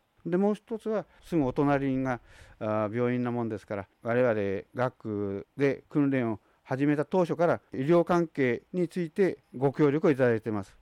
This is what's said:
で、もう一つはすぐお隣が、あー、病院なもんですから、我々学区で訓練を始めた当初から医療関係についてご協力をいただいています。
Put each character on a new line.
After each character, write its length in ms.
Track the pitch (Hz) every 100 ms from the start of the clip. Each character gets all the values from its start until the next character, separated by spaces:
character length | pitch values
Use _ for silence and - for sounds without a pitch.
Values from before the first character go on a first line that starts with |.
| _ _ 170
で、 120 | 180
も 140 | 202
う 40 | 202
一 240 | - 220
つ 100 | 220
は 160 | 214 - _
す 140 | - 170
ぐ 100 | 127
お 80 |
隣 440 | 139 143 139 139 131
が、 180 | 131 120 - - - -
あ 300 | 107 107 107
ー、 40 | 117
病 180 | 120
院 100 | 123
な 80 | 120
も 140 | 120 113
ん 40 |
で 80 | 107
す 80 | -
か 80 | 101
ら、 100 | 95 _
我 200 | 120 120
々 420 | 123 107 101 98 -
学 240 | 127 127 -
区 500 | 113 101 101 98 - -
で 280 | 139 - -
訓 220 | 156 139
練 220 | 135 117
を 80 | 110 _ _
始 220 | - 131 147
め 120 | 147
た 80 | 143
当 140 | 185
初 180 | 165 147
か 80 | 170
ら 160 | 117 _
医 60 | 101
療 260 | 139 170
関 240 | 165 175 160
係 360 | - 131 117 -
に 160 | 180 170
つ 100 | 185
い 120 | 165
て 260 | - 185 - _ 123
ご 160 | 139
協 200 | 127 147
力 160 | 147 175
を 40 |
い 40 | 131
た 100 | 123
だ 100 | 113
い 60 |
て 80 | 113
い 20 |
ま 120 | 104 98
す。 100 | -